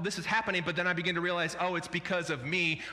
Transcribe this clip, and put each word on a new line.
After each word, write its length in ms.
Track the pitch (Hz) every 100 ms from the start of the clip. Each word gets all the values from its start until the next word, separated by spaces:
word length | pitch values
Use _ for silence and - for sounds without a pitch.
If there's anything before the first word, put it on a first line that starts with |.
this 180 | 190 185
is 60 |
happening," 380 | 165 220 214 180
but 100 | 165
then 120 | 170 180
I 80 |
begin 200 | 170 170 170
to 40 |
realize, 360 | 175 175 165 -
"Oh, 160 | 180 170
it's 120 | -
because 420 | 170 - 180 160
of 140 | 143
me. 360 | 131 180 165 156 -